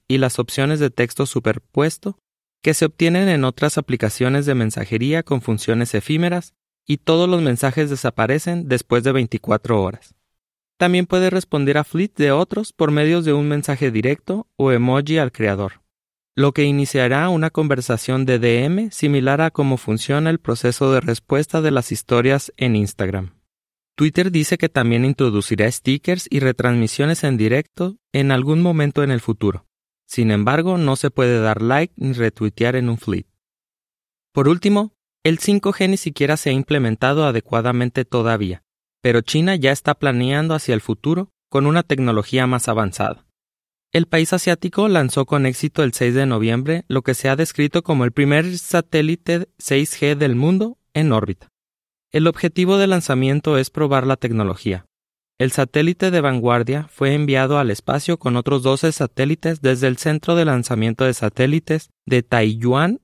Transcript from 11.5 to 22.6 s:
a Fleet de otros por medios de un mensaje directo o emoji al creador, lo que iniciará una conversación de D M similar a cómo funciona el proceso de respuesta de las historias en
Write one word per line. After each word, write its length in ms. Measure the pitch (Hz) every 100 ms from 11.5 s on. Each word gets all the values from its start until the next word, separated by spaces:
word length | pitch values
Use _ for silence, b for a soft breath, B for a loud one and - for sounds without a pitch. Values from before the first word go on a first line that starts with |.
| 147 139 147
a 60 |
Fleet 300 | 147 160 202
de 160 | - 147
otros 400 | 143 185 208 220
por 200 | - 151
medios 340 | 151 156 170
de 80 | 160
un 160 | 147 147
mensaje 420 | 147 147 135 139
directo 560 | 110 123 147 - 202 -
o 160 | - 135
emoji 460 | 120 123 135 143 160
al 160 | 127
creador, 480 | - 107 98 98 - _ _ _ _ _
lo 180 | - 139
que 100 | 151
iniciará 640 | 143 143 139 135 123 139 175
una 220 | 165 160
conversación 760 | - 156 131 123 113 - 131
de 140 | 131 123
D 240 | 117 117
M 280 | 143 185 220
similar 500 | - 147 143 127 147
a 100 | 160
cómo 240 | - 139
funciona 540 | 127 - 110 - 143 160
el 100 | 165
proceso 520 | - 117 123 - 135
de 80 | 131
respuesta 600 | 120 113 - 139 156 160
de 100 | 156
las 200 | 135 -
historias 640 | 110 - 120 127 139 -
en 220 | -